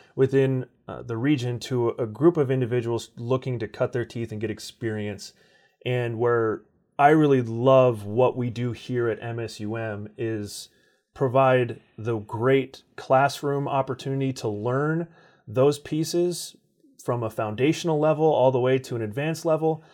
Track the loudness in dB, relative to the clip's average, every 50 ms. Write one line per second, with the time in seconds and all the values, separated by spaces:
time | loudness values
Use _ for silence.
0 | -20 _ -2 0 0 2 4 2 2 2 0 -2 -4 -8 _ _ _ -16 -14 -12
1 | -10 -8 -6 -2 0 0 0 0 0 -4 -6 -6 -6 -4 -2 0 0 0 -2 -2
2 | -6 -6 -2 2 2 4 4 4 0 0 0 0 0 0 -2 -2 -2 -2 -4 -4
3 | -6 -10 -16 -10 -4 -2 -2 -2 -2 -4 -6 -6 -6 -6 -4 -4 -4 -2 -2 -4
4 | -6 -6 -6 -8 -8 -8 -8 -6 -6 -6 -6 -8 -12 -16 -12 -8 -6 -6 -4 -4
5 | -6 -6 -8 -10 -14 -18 -20 _ _ _ _ _ _ _ _ _ -6 -4 -2 -2
6 | -2 -2 -2 0 2 2 2 2 2 0 0 -4 -8 _ _ _ _ _ _ 4
7 | 6 6 8 8 6 6 4 4 2 0 -2 0 4 6 8 8 8 6 4 0
8 | -4 -4 2 4 4 4 2 0 -4 -4 -4 -4 -4 -4 -4 -6 -8 -6 -4 -2
9 | 0 0 -2 -2 -4 -8 -6 -6 -8 -8 -8 -8 -6 -6 -6 -4 -6 -6 -6 -8
10 | -10 -12 -10 -6 -4 -4 -4 -4 -6 -8 -10 -14 -16 -16 _ _ _ _ _ _
11 | _ _ -6 -2 -2 0 2 4 4 4 4 4 2 0 -4 -12 _ _ _ -10
12 | -6 -4 -4 -4 -6 -8 -6 0 2 4 4 4 2 0 -8 -20 _ _ -18 -10
13 | -2 2 4 4 4 2 0 -2 -4 -4 -2 -2 -2 -2 -2 -2 -2 -2 -4 -8
14 | -6 -6 -4 -2 -2 -2 -4 -4 -4 -6 -4 -4 -2 -2 0 0 0 0 -2 -2
15 | -4 -6 -12 _ _ _ _ _ _ -6 0 2 4 4 2 0 -4 -6 -4 -4
16 | -2 -2 0 0 0 0 -2 -4 -10 -12 -16 _ _ _ _ _ _ _ _ -12
17 | -6 -4 -4 -2 -2 -4 -4 -4 -4 -4 -2 0 2 0 0 0 0 -2 0 2
18 | 2 2 2 2 2 2 4 4 4 4 4 4 2 2 2 0 0 -4 -6 -6
19 | -6 -6 -4 -4 -4 -4 -4 -2 0 0 0 2 2 0 -2 -2 -6 -18